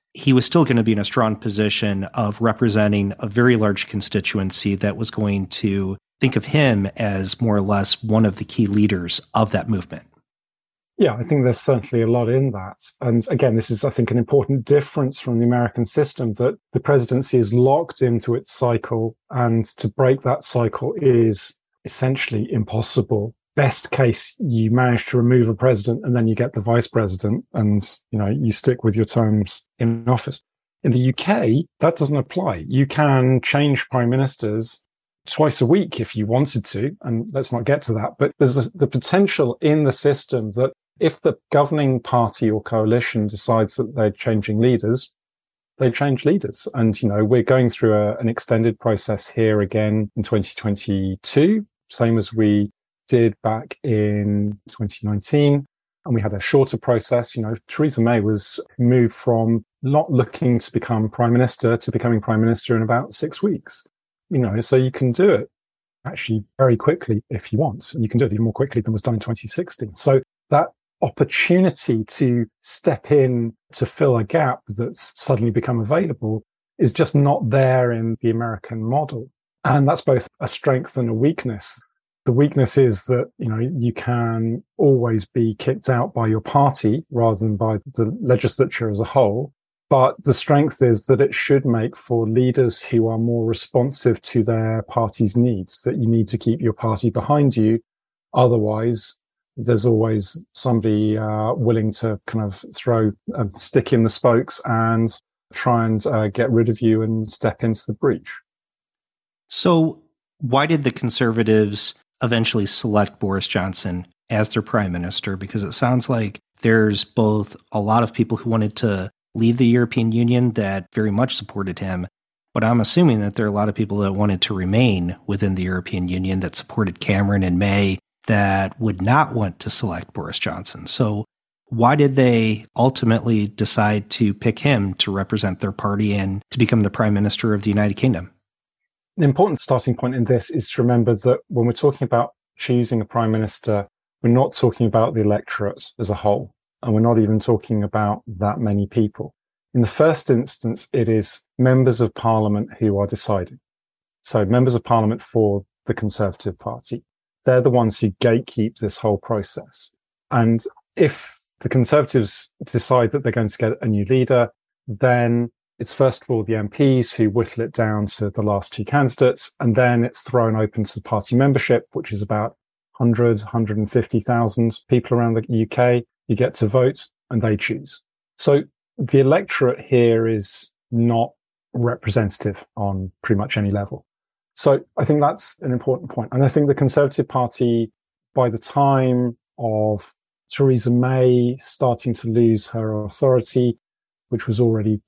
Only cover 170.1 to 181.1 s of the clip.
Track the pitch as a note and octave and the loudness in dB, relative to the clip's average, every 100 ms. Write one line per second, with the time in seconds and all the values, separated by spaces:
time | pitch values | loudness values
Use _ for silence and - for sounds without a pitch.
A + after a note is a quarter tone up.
170.1 | - - B2+ A2+ A2 A2 - G#2 - - | -6 -2 0 0 0 -2 -2 -6 -8 -4
171.1 | G#2+ - A#2+ C#3 C3 - A#2+ - B2+ - | -4 0 2 4 2 2 0 0 -10 -8
172.1 | G#2 G2+ G#2+ G#2 - _ _ _ - A#2+ | -8 -4 -4 -4 -8 _ _ _ -2 0
173.1 | A2 A#2+ A2 G#2+ A2+ G#2+ G#2+ G#2 B2 A2 | 4 2 2 -2 -4 -2 -2 0 0 0
174.1 | A#2 - A#2+ A2+ - A#2 - _ B2 - | -4 0 0 0 0 -2 -2 _ -2 2
175.1 | A#2+ A#2 A2+ A2+ A2+ A2 - B2 A#2+ A#2 | 0 2 -2 -2 -2 -2 0 2 2 -2
176.1 | _ - G#2+ - - A2 B2+ B2+ C#3 - | _ -6 -2 -2 0 0 2 0 -2 -16
177.1 | _ _ A#2 A2 G#2+ - A2+ C#3+ - _ | _ _ -2 0 -2 -4 -6 -10 -20 _
178.1 | _ _ _ - C#3+ - _ _ - C3 | _ _ _ 2 2 0 _ _ -8 0
179.1 | C3+ C3+ E3 G3+ - B2+ B2+ - B2+ A#2 | 4 4 2 0 -2 0 -2 0 2 4
180.1 | A2+ A2+ A2+ G2 - - _ _ A#2 A#2 | 4 0 -2 -4 -8 -10 _ _ 0 2